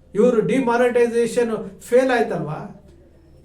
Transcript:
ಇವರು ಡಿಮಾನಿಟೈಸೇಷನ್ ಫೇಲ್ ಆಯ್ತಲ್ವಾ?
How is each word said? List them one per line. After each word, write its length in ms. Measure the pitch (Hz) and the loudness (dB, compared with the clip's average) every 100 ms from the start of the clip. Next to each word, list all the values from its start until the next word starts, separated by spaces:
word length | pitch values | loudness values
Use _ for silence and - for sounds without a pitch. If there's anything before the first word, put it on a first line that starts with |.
| _ | _
ಇವರು 260 | 190 247 233 | 0 2 2
ಡಿಮಾನಿಟೈಸೇಷನ್ 1400 | 175 262 240 233 247 240 233 226 233 240 233 220 - - | 0 0 0 0 2 2 2 0 -2 0 -2 -4 -8 -16
ಫೇಲ್ 300 | - 240 262 | 0 2 4
ಆಯ್ತಲ್ವಾ? 760 | 247 - 170 147 147 - - - - - _ _ - | 2 0 -4 -6 -10 -12 -18 -20 -20 -20 _ _ -10